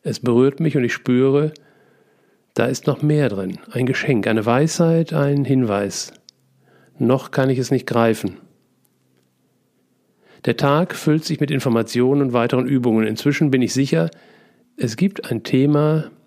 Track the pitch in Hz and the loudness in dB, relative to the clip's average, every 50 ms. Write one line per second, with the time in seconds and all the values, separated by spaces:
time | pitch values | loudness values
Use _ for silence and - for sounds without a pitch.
0 | _ - - - - 127 117 120 131 139 - - 160 151 131 143 120 117 - - | _ -8 -8 -4 -2 2 4 4 4 2 2 0 -4 0 0 0 -2 -2 -4 -4
1 | - - 123 123 131 135 135 143 151 151 151 - _ _ _ _ _ _ _ _ | -2 0 2 2 2 2 2 2 0 -2 -6 -12 _ _ _ _ _ _ _ _
2 | _ _ _ _ _ _ _ _ _ _ _ - 113 127 135 - - 156 135 - | _ _ _ _ _ _ _ _ _ _ _ -2 -2 -2 -2 -2 -2 -4 -2 0
3 | 151 147 151 151 143 117 104 95 95 92 - - - - - 120 127 127 131 - | 0 0 2 2 0 0 -2 -4 -6 -8 -10 -12 -16 -8 -4 -2 -2 0 -2 -2
4 | - - 135 107 98 113 110 110 107 120 120 131 151 160 - - 170 165 165 165 | 0 0 0 0 2 0 0 0 2 2 2 2 2 0 0 0 2 2 2 2
5 | 165 - 165 151 143 143 143 143 139 135 139 131 123 110 98 101 101 98 - - | 0 0 -2 -2 0 0 0 0 0 2 2 2 2 2 0 -2 -2 -4 -6 -8
6 | - - - _ _ - _ _ _ _ _ _ _ _ _ _ _ _ _ - | -12 -12 -16 _ _ -20 _ _ _ _ _ _ _ _ _ _ _ _ _ -2
7 | - 117 131 143 - - - - 131 135 131 127 123 - 139 123 - - 120 117 | 2 2 2 0 -2 -4 -2 0 0 0 0 -2 0 0 -2 -2 -2 -2 0 2
8 | 117 113 110 - - 95 - - - _ _ _ _ _ _ _ _ _ _ _ | 2 2 2 0 -4 -8 -8 -10 -20 _ _ _ _ _ _ _ _ _ _ _
9 | _ _ _ _ _ _ _ _ _ _ _ _ _ _ _ _ _ _ _ _ | _ _ _ _ _ _ _ _ _ _ _ _ _ _ _ _ _ _ _ _
10 | _ _ _ _ _ _ - - - - - - 143 139 143 156 180 175 - - | _ _ _ _ _ _ -20 -6 -4 -4 -2 0 2 2 2 2 0 -2 -6 -4
11 | - 160 151 160 - - 165 - 151 139 156 135 - 131 113 113 110 - - 120 | 0 0 0 0 0 -4 -4 -4 -2 -2 -2 -2 0 0 0 0 0 0 0 0
12 | 123 131 143 143 139 127 120 120 117 120 - 127 127 131 143 131 123 123 110 110 | 2 2 2 2 0 0 0 0 0 2 0 0 0 0 0 2 2 2 2 2
13 | 110 107 110 - - 143 143 - 160 143 131 127 123 101 - 131 139 135 165 165 | 2 0 -4 -2 -2 -2 0 2 0 2 2 2 0 0 0 -2 0 0 0 0
14 | 165 160 - - _ - - _ _ _ _ _ _ _ _ - 131 117 110 - | 0 -2 -6 -14 _ -20 -20 _ _ _ _ _ _ _ _ -6 -6 -6 -2 0
15 | 180 196 - - - - 120 107 - - - 131 139 143 147 147 151 151 156 156 | -2 -2 -2 -4 -6 -6 -6 -6 -2 0 0 2 2 4 2 2 2 2 0 0
16 | 156 - - _ _ | -2 -6 -16 _ _